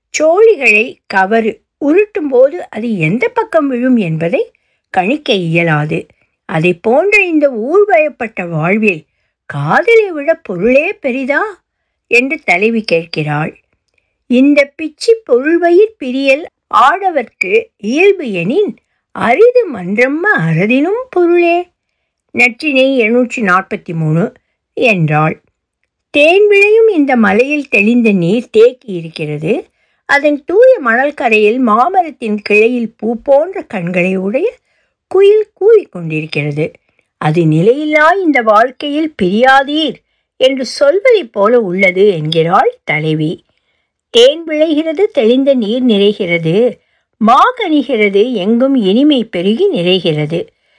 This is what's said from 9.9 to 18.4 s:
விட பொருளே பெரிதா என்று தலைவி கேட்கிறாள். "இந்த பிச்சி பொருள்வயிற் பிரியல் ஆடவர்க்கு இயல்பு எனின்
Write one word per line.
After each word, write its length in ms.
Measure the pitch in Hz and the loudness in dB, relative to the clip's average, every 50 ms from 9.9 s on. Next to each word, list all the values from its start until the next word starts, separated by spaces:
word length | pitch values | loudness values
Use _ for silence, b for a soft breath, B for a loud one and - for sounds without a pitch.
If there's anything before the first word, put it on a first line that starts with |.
| 466 453 427 392 | 2 2 2 0
விட 220 | 349 302 285 302 330 | -4 -6 -4 -4 -4
பொருளே 580 | 320 _ - 190 170 185 233 254 269 311 359 427 - | -4 _ -10 -8 -2 0 2 2 2 0 -2 -8 -6
பெரிதா 400 | - 277 233 269 269 247 277 302 392 440 381 - _ _ _ _ _ _ _ _ _ _ | -6 -6 -6 -4 -4 -2 -2 -2 -2 -4 -8 -14 _ _ _ _ _ _ _ _ _ _
என்று 320 | 233 240 254 269 320 311 - | -2 -2 0 -2 -6 -8 -4
தலைவி 380 | - 175 175 202 226 233 226 | -4 -2 0 0 0 -2 -2
கேட்கிறாள். 800 | 214 - 175 165 165 165 - 160 151 151 147 147 156 - - _ _ _ _ _ _ _ _ _ _ _ _ _ _ _ | -4 -2 -4 -4 -4 -6 -8 -8 -6 -4 -4 -4 -6 -6 -10 _ _ _ _ _ _ _ _ _ _ _ _ _ _ _
"இந்த 460 | 247 247 269 285 294 285 277 277 _ - | 2 2 4 4 4 2 2 0 _ -12
பிச்சி 300 | 320 302 - _ - - 453 453 - | -12 -12 -12 _ -6 -4 -4 -6 -2
பொருள்வயிற் 720 | - 269 240 269 302 339 339 349 339 349 349 440 440 - _ 302 | -2 -2 0 0 0 0 0 2 2 4 4 4 2 0 _ -10
பிரியல் 400 | 254 247 269 277 277 269 294 349 - _ _ _ _ | -8 -6 -4 0 0 0 -2 -2 -12 _ _ _ _
ஆடவர்க்கு 960 | - 202 233 269 320 392 392 381 339 285 233 208 _ _ - 180 196 226 226 - _ _ | 0 2 2 2 2 0 -2 -2 -2 -2 -6 -6 _ _ -6 -2 -2 -2 -2 -2 _ _
இயல்பு 540 | - 208 247 302 370 403 392 370 320 240 | -8 -4 -2 2 2 2 2 0 -2 -6
எனின் 440 | 196 175 | -6 -6